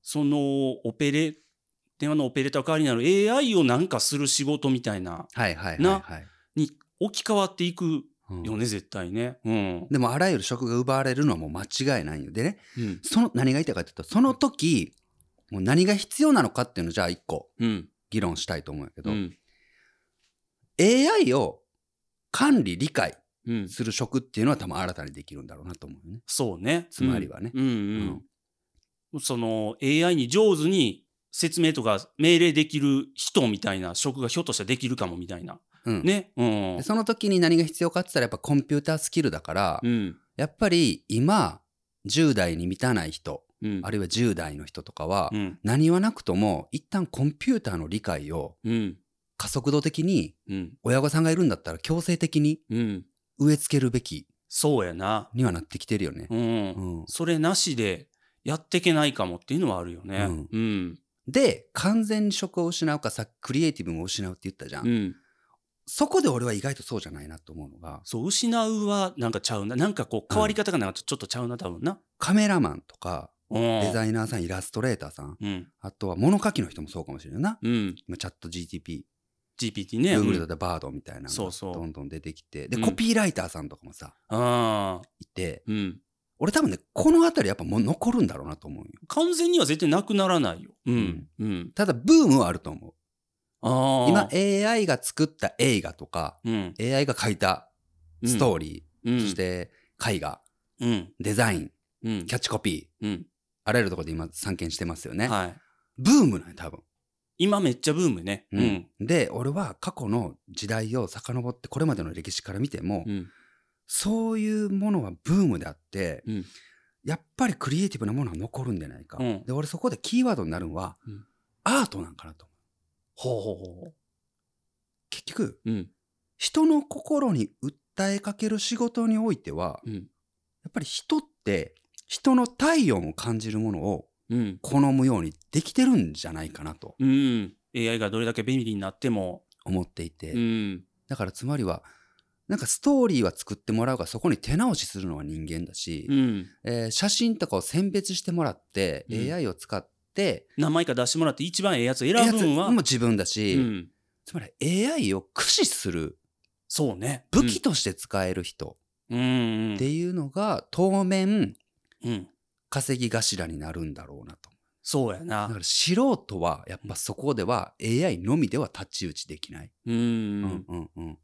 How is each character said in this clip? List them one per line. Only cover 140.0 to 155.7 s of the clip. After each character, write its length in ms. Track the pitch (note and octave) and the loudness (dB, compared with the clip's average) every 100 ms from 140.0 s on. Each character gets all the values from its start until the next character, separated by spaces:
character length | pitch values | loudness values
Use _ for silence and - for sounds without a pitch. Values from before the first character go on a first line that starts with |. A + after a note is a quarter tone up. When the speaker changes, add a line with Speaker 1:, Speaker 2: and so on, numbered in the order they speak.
Speaker 2:
い 80 | E2 | -12
て。 220 | _ D#2+ | _ -6
Speaker 1:
う 80 | A#2+ | -2
ん。 440 | A#2 A2+ G#2 F#2 _ _ _ | 0 0 -4 -6 _ _ _
Speaker 2:
だ 80 | |
か 100 | C3+ | -6
ら 60 | F#2+ | -6
つ 140 | - | -6
ま 100 | B2 | -6
り 80 | D3 | -2
は、 200 | F#2+ E2+ - _ _ _ _ _ - | -2 -4 -8 _ _ _ _ _ -4
な 100 | G#3 | -4
ん 20 | |
か 60 | |
ス 160 | C3 - | -2 0
ト 80 | C#4+ | 4
ー 160 | C#4 | 4
リ 140 | A#3 D3 | 4 4
ー 40 | |
は 60 | F#2+ | 2
作 240 | - - | 0 -10
っ 40 | G#2 | -8
て 140 | - | -2
も 140 | A2 | 0
ら 80 | B2 | 0
う 40 | C3 | 0
が、 100 | E2+ | -4
そ 120 | A2+ | -2
こ 120 | F3 | 0
に 60 | A#2+ | 0
手 200 | - D3+ | 0 2
直 160 | B3 | 2
し 140 | F#3 - | 0 -4
す 120 | G2 | -6
る 80 | F#2 | -6
の 80 | |
は 80 | D2+ | -6
人 240 | D2+ D#2 D#2 | -6 -8 -6
間 160 | E2 | -6
だ 120 | E2+ | -8
し、 320 | - - D#2 - | -10 -8 -8 -2
Speaker 1:
う 60 | |
ん。 320 | C#3 B2+ G#2 F2+ _ | 0 0 -2 -8 _
Speaker 2:
え 220 | G#2+ A#2+ A2+ | -6 -4 -2
ー、 20 | |
写 200 | - G3+ | -2 0
真 280 | - A#3 A3 | 2 0 0
と 80 | |
か 100 | E3+ | -2
を 60 | F#2+ | -2
選 300 | - - G3 | 0 -2 0
別 240 | G3 G3 | -2 -4
し 80 | F#3 | -6
て 80 | - | -4
も 140 | E3+ | -2
ら 80 | C#3+ | -2
っ 100 | - _ | -4 _
て、 320 | G2 F#2 C#2+ - | -2 -2 -2 -6
Speaker 1:
う 40 | |
ん。 20 | |
Speaker 2:
エ 20 | A2+ B2 | -4 -4
ー 60 | |
ア 40 | F3 | -2
イ 40 | |
を 80 | A#2+ | -4
使 240 | F2 - G2 | -6 -8 -8
っ 100 | - _ _ | -8 _ _
て、 320 | - E3+ F2 _ - | -2 0 -2 _ -2
Speaker 1:
名 140 | D#3 | 0
前 140 | E3 | 2
か 100 | E3 | 0
出 100 | B2 | 0
し 60 | B2 | 0
て 60 | D#3+ | 2
も 60 | |
ら 80 | D#3+ | 0
っ 20 | |
て 80 | - | 0
一 180 | F3 - | -4 -2
番 160 | G3 C#3+ | 0 2
え 40 | |
え 20 | |
や 100 | A#2+ | 0
つ 60 | C3 | 0
選 140 | C3 | 2
ぶ 60 | A3+ | 6
ん 20 | |
は、 20 | |
Speaker 2:
え 20 | |
え 60 | A#3 | 6
や 20 | G#3+ | 6
つ 40 | E3+ D3 - | 4 4 4
も 0 | A#3+ | 2
自 200 | C3+ B2+ | 4 2
分 200 | A#2 G#2+ | 4 2
だ 100 | F2+ | 0
し、 300 | G#2+ G#2 F2+ | 0 2 2
Speaker 1:
う 20 | |
ん。 300 | B2 G2 F2 _ _ _ | 2 -2 -8 _ _ _
Speaker 2:
つ 80 | - | -12
ま 60 | E3+ | -12
り 80 | G#2 _ | -12 _
エ 280 | D3 F#3 B3 | -2 0 0
ー 60 | |
ア 40 | D#4+ | 0
イ 160 | G#2+ | 0
を 80 | F#2+ | 0
駆 260 | - - - | -2 -2 2
使 200 | - | 4
す 240 | - | 2